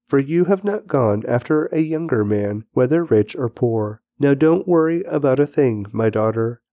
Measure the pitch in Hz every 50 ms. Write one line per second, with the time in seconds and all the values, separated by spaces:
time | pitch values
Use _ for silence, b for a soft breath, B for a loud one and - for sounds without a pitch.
0 | _ - 143 139 135 139 165 175 180 170 202 190 202 202 202 214 - - - 139
1 | 120 107 104 107 120 - 120 120 - - 156 151 160 - - 156 160 156 160 156
2 | 170 156 131 110 104 104 107 104 101 101 104 107 - _ _ 127 127 127 156 170
3 | 170 - 113 107 104 - - - 127 113 - - 127 120 113 110 107 104 110 -
4 | _ _ _ - 143 139 139 135 156 160 170 190 - 185 175 165 160 160 170 170
5 | - - 156 151 143 135 131 139 147 143 - 151 143 123 110 104 101 107 - 110
6 | 113 110 104 110 110 110 110 113 113 117 120 - _ _